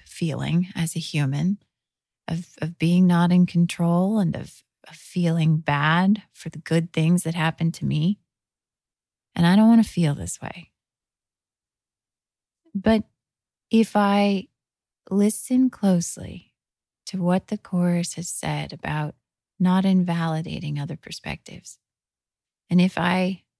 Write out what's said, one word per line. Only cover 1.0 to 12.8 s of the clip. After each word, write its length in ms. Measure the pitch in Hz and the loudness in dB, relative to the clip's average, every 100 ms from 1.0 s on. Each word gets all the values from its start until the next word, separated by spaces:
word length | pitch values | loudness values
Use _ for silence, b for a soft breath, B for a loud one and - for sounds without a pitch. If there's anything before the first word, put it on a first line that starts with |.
| - 156 139 143 175 202 _ _ _ _ _ _ - | -6 -4 -2 -2 -2 -4 _ _ _ _ _ _ -10
of, 300 | 170 175 - | -10 -10 -10
of 160 | 156 170 | -10 -2
being 300 | 165 175 185 | 2 4 4
not 240 | 175 175 | 4 4
in 140 | 180 175 | 4 4
control 760 | 170 175 - 170 175 190 220 | 2 0 0 0 2 0 0
and 160 | 170 64 | -2 -4
of, 280 | 64 - _ _ - | -10 -16 _ _ -20
of 60 | 160 | -20
feeling 600 | - 180 175 165 160 156 | -10 -2 0 2 2 2
bad 680 | 156 143 147 165 190 208 - | 0 0 2 2 2 0 -4
for 160 | - 160 | -18 -16
the 100 | 151 | -14
good 340 | - 165 165 | -2 -2 0
things 300 | - 160 175 | 0 2 2
that 120 | 160 170 | 0 -2
happen 360 | 160 - 165 | -4 -2 -4
to 120 | - 139 | -2 -4
me. 340 | 151 160 208 _ _ _ _ _ _ _ _ _ _ _ - | 0 0 -2 _ _ _ _ _ _ _ _ _ _ _ 0
And 100 | 170 | 4
I 100 | 196 | 6
don't 120 | 220 | 6
want 160 | 233 | 6
to 60 | 214 | 4
feel 240 | - 160 | 0 0
this 280 | 143 82 - | -2 -6 -10
way. 300 | - - 165 _ _ _ _ _ _ _ _ _ _ _ _ _ _ _ _ _ _ _ 330 | -12 -14 -20 _ _ _ _ _ _ _ _ _ _ _ _ _ _ _ _ _ _ _ _
But 300 | 202 | -2